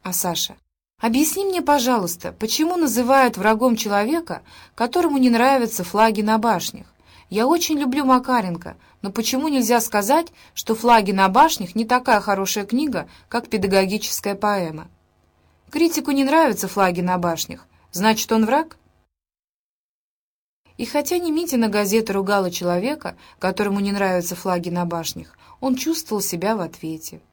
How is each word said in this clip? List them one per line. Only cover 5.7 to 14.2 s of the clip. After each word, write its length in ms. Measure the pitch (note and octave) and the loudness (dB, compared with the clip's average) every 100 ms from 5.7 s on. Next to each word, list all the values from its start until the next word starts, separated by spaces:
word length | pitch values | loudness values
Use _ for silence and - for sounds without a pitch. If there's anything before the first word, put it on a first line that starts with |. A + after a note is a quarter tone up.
| - | -4
флаги 380 | F3 G3+ A3+ G#3+ | -4 4 4 4
на 160 | G#3+ A3 | 0 2
башнях? 480 | A#3 F#3 - - - _ _ - _ | 2 0 -4 -12 -20 _ _ -20 _
Я 180 | G3 B3+ | -2 2
очень 320 | E4 E4+ D4+ | 2 0 -2
люблю 260 | C#4+ C4+ | -2 0
Макаренко, 720 | C4+ B3+ B3+ B3 F#3+ E3+ E3 - _ _ | 2 2 2 0 0 -6 -10 -18 _ _
но 100 | G3 | -8
почему 380 | G#3+ A3 C4 D#4 | -4 -4 -2 0
нельзя 320 | C#4 A3 A#3+ | 0 2 2
сказать, 480 | A#3 G#3 G3+ D4+ E4+ _ - | 2 -2 2 2 0 _ -16
что 220 | - - | -12 -4
«Флаги 380 | A3 A#3 A#3 G3 | 0 4 4 4
на 180 | G3 F#3+ | 2 4
башнях» 440 | G#3 D#4 - F#3 | 6 4 2 -6
не 120 | A3 A3 | -6 0
такая 340 | B3 B3+ G#3+ | 0 2 2
хорошая 460 | G3+ G3 F#3+ G#3+ G3+ | 2 -2 -2 -4 -2
книга, 420 | A#3+ D4+ G3+ C#3+ - _ | -2 -2 -4 -8 -18 _
как 180 | - - | -8 -4
педагогическая 880 | G#3+ G3 G3 F#3+ G#3+ - - | -2 2 2 2 -2 -4 -6